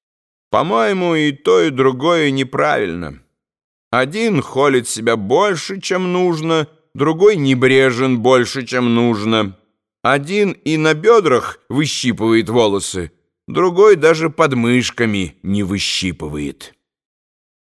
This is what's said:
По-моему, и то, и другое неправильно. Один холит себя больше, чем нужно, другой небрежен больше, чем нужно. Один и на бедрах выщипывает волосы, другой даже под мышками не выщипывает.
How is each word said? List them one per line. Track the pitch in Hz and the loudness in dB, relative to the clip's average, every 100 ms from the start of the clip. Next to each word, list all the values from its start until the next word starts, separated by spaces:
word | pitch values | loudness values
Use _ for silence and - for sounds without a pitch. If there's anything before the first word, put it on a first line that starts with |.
| _ _ _ _ _ | _ _ _ _ _
По-моему, | 107 156 226 220 190 175 | -2 0 0 0 0 0
и | 160 151 | 0 -2
то, | 139 - 185 | -2 0 2
и | 165 | 2
другое | 131 131 127 151 170 147 | 0 0 0 0 0 0
неправильно. | 135 131 139 147 135 98 85 78 69 _ _ _ _ _ _ _ | -2 -4 -2 -2 -2 -4 -8 -10 -14 _ _ _ _ _ _ _
Один | 123 131 202 226 165 | -2 -2 -2 0 0
холит | - 127 143 131 110 | -2 0 2 2 -2
себя | - 113 113 | -4 -2 -2
больше, | 98 143 208 175 - 196 | 0 0 0 -2 -8 -10
чем | - 185 185 | -6 -4 -2
нужно, | 180 180 160 160 160 147 _ _ | 0 0 -2 -2 -2 -4 _ _
другой | - 147 160 208 196 | -2 -2 4 4 4
небрежен | 139 127 127 135 135 117 135 123 | 2 2 4 4 4 2 0 0
больше, | 117 127 117 139 | 4 4 2 -6
чем | 120 127 120 | -6 -2 0
нужно. | 117 120 107 107 110 104 95 _ _ _ _ | 2 2 0 0 0 -2 -6 _ _ _ _
Один | 117 139 143 202 202 | -2 -2 -2 -2 -2
и | - - 156 | -2 -4 0
на | 156 | 0
бедрах | 151 208 233 160 123 - - - | 2 4 4 4 2 0 -12 -6
выщипывает | 127 156 - 123 90 110 113 107 | -4 -4 -4 -4 -2 2 2 2
волосы, | 120 110 98 - 95 82 _ _ _ - | 2 2 0 -4 -8 -10 _ _ _ -8
другой | 147 180 175 214 180 | -2 0 4 4 6
даже | 156 160 160 | 4 2 -2
под | 139 156 | 0 0
мышками | 123 117 123 113 - 117 101 87 - | 0 0 0 0 -2 -2 -2 -6 -8
не | 90 101 | -6 -4
выщипывает. | 95 98 - - 95 80 78 73 71 - - _ _ _ _ _ _ _ _ _ | -2 -4 -4 -6 -6 -8 -10 -8 -10 -12 -20 _ _ _ _ _ _ _ _ _